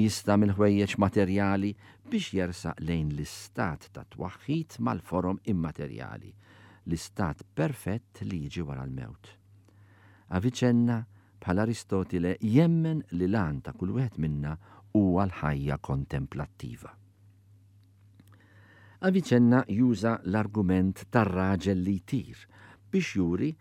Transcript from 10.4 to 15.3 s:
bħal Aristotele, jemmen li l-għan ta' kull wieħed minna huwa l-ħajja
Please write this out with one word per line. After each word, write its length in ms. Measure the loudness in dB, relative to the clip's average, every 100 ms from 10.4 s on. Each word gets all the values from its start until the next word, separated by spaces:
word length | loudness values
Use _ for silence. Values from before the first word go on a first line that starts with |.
| -2 2 4 4 4 0 -4 -14 _ -8
bħal 240 | -2 0 0
Aristotele, 720 | -2 -2 -2 -2 -2 -2 -2
jemmen 640 | 2 4 4 2 0 -4 -4
li 160 | -2 0
l-għan 360 | 0 0 -4 -8
ta' 80 | -8
kull 200 | -4 -2
wieħed 200 | -4 -4
minna 400 | -4 -4 -6 -10 -14 -20 -2 2
huwa 300 | 4 2
l-ħajja 500 | 0